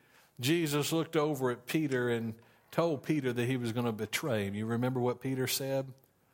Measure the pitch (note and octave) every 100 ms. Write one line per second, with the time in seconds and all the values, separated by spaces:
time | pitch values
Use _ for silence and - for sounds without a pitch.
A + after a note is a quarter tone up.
0 | _ - - - B2 E3+ D#3 D3 C#3 D#3+
1 | D#3+ D#3+ D3+ C#3 B2+ A#2+ - D#3+ D3+ B2+
2 | A#2+ A#2 A2+ A2 - - _ - E3+ D3
3 | - D#3 C3 A#2+ A#2+ C3 A#2 A2+ A#2+ A2
4 | A2 - D#3+ A2 G2 G2+ A2 A#2 B2+ C3
5 | B2 B2 C3 C3 B2+ - C3+ C3+ C3+ -
6 | _ _ _